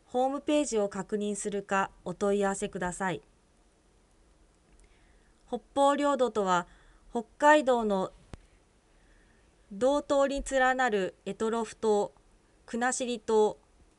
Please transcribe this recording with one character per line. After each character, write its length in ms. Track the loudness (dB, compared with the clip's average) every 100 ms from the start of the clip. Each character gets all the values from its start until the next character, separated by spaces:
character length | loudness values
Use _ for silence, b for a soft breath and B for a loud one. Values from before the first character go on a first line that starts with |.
| _
ホ 220 | 0 0
ー 20 |
ム 120 | -2
ペ 200 | 0 0
ー 40 | 2
ジ 140 | 0
を 80 | -2
確 280 | -4 -6 -4
認 180 | -4 -6
す 160 | -6
る 120 | -8
か、 280 | -4 -2 -4 -6 -12
お 80 |
問 260 | -4 -2 0
い 60 | -2
合 40 |
わ 60 | -4
せ 140 | -8
く 100 | -6
だ 140 | -8
さ 180 | -4 -4
い。 100 | -6 -10 _ _ _ _ _ _ _ _ _ _ _ _ _ _ _ b b b b b b -12
北 120 | -12 -8 0
方 200 | 2 4
領 200 | 2 2
土 160 | 0
と 140 | 0 0
は、 200 | 0 0 b b b b
北 120 | -10 -10 2
海 260 | 6 6
道 200 | 4 0 0
の 260 | -2 -4 -10 -20 -20 _ _ _ _ _ b b b b b b _ -18
道 320 | -2 0 0 0
東 220 | 0 2
に 140 | 0
連 340 | -4 0 2 2
な 120 | 0
る 260 | 0 -2 -6 -12
択 240 | -6 -4
捉 160 | -2 -4 -4
島、 360 | 0 2 0 _ _ _ _ _ -10
国 180 | -4 -2
後 340 | -2 -4 -6
島、 380 | 0 2 2 0 _ _ _